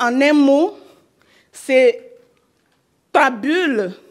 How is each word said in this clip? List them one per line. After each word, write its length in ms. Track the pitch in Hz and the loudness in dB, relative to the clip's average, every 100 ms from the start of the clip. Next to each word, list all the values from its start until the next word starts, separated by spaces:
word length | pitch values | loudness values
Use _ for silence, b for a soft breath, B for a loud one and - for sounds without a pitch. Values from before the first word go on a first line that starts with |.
en 200 | 240 254 | -2 0
un 120 | 285 | 0
mot, 440 | 302 277 277 359 403 b b b _ _ _ _ | 2 2 2 0 -6 b b b _ _ _ _
c'est 520 | - - 262 247 - - - _ _ _ _ _ _ _ _ _ | -16 -2 2 2 0 -10 -20 _ _ _ _ _ _ _ _ _
ta 200 | - 247 | -2 -2
bulle, 640 | 233 254 339 339 233 185 190 _ | -2 -4 -4 -2 -4 -6 -12 _